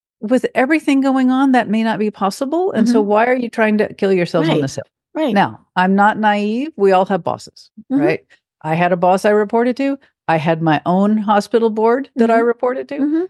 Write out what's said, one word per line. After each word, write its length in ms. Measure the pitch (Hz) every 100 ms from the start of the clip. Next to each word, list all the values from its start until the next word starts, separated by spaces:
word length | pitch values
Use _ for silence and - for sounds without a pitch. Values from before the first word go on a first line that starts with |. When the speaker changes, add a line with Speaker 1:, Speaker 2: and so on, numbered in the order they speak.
| _ _
Speaker 1:
with 240 | 208 254 -
everything 460 | - 254 311 - 269
going 300 | 269 262 254
on, 220 | 262 277
that 160 | 254 -
may 140 | 220
not 160 | 226 202
be 120 | 214
possible. 640 | - 202 - 269 320 370
And 160 | - 233
so 120 | 233
Speaker 2:
Mm-hmm. 80 | 202
Speaker 1:
why 180 | 208 240
are 100 | 254
you 120 | 233
trying 300 | - 220 214
to 140 | 214
kill 180 | - 202
yourselves 360 | 190 170 170 160
on 60 | 160
Speaker 2:
Right. 60 |
Speaker 1:
this 120 | 135 -
hill? 80 | - _ _
Speaker 2:
Right. 180 | 302 311
Speaker 1:
Now, 320 | 202 147 107 _
I'm 200 | - 185 196
not 220 | 202 214
naive. 540 | 214 208 208 226 302 -
We 160 | 196
all 140 | 185 190
have 180 | 190
bosses, 460 | 165 113 - - - - -
Speaker 2:
Mm-hmm. 120 | 269
Speaker 1:
right? 240 | 311 160 - _ _ _
I 120 | 156
had 180 | 160 175
a 40 | 180
boss 260 | 180 190
I 60 | 214
reported 480 | 208 208 233 240 247
to. 200 | 277 277 _ _ -
I 80 | 165
had 240 | 156 165
my 220 | 165 147
own 320 | - 180 208 214
hospital 540 | 208 208 202 233 226
board 400 | 214 226 247 277 277
that 140 | 226
I 60 | 226
Speaker 2:
Mm-hmm. 100 | 240
Speaker 1:
reported 420 | 233 247 262 262
to. 40 | 285
Speaker 2:
Mm-hmm. 260 | 285 320 370